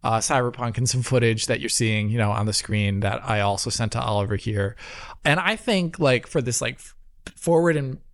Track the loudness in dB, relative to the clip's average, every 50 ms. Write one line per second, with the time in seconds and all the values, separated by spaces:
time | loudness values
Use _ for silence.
0 | 0 0 0 0 0 2 0 2 0 0 -4 -4 -6 -4 -2 0 0 0 0 -2
1 | 0 2 2 4 4 4 2 0 0 -2 -2 -2 -2 -2 0 0 2 2 2 0
2 | 0 0 0 2 2 2 2 0 0 0 0 -2 -2 -2 0 0 2 2 0 0
3 | 0 0 -2 -2 -2 -2 0 2 2 2 0 0 -2 -4 -2 0 -2 0 0 -2
4 | -2 0 0 0 0 0 -2 -2 -2 -2 -2 0 -2 -2 -4 -8 -16 -16 -16 -16
5 | -16 -16 -18 -2 0 2 2 2 2 0 -2 0 0 0 0 2 0 -2 -2 2
6 | 2 4 4 2 0 -2 -4 -2 -2 0 -2 -2 -4 -4 -6 -8 -16 -20 -20 -20
7 | -20 -20 -20 -18 -20 -18 -18 -6 0 2 4 4 4 4 2 2 -2 -4 -8 -10
8 | -14 -20